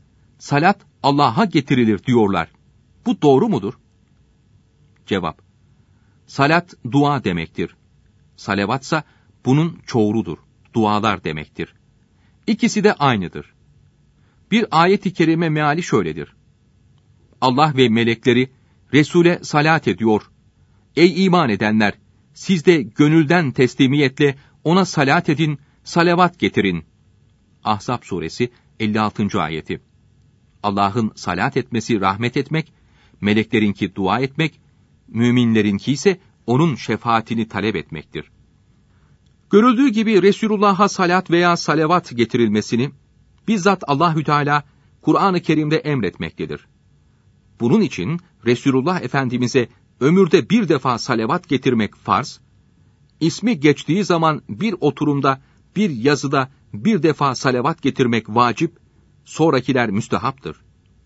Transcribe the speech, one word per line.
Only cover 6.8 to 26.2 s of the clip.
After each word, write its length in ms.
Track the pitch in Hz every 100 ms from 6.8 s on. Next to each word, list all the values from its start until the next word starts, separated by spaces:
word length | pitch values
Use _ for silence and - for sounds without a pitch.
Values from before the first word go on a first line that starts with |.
| 120
dua 320 | 139 143 139
demektir. 520 | 101 87 80 - 85 _ _ _ _ _ _ -
Salavatsa 680 | - 101 101 135 - 156 - _ _ _ 127
bunun 340 | 143 165 165 -
çoğuludur, 520 | 123 104 110 90 76 _ _ _
dualar 500 | 117 107 104 107 90
demektir. 500 | 82 78 76 - 80 _ _ _ _ _ _ _ -
İkisi 360 | 214 226 214
de 100 | 196
aynıdır. 600 | - 143 107 85 76 - _ _ _ _ _ _ _ _ _ -
Bir 140 | 220 202
ayet-i 420 | 156 175 202 185
kerime 360 | - 160 165 170
meali 340 | 151 151 160
şöyledir. 500 | - 120 80 78 71 _ _ _ _ _ _ _ _ _ _ -
Allah 320 | 127 127 156 131
ve 120 | 123
melekleri 600 | 113 117 113 127 120 131 _ _ _ -
Resul'e 460 | 147 147 175 170 175
salat 440 | - 151 156 160 117
ediyor. 340 | 92 110 104 - _ _ _ _ _ _ 143
Ey 300 | 175 165 190
iman 240 | 175 135
edenler! 440 | 98 107 107 104 - _ _ _
Siz 320 | - - 185 180
de 160 | 165
gönülden 680 | 110 - 147 160 143 175 139
teslimiyetle 840 | 117 127 - 135 147 135 135 143 135 _ _
ona 220 | 151 185 180
salat 440 | 160 135 165 170
edin, 300 | 143 156 143 _ _
salavat 560 | - 175 175 170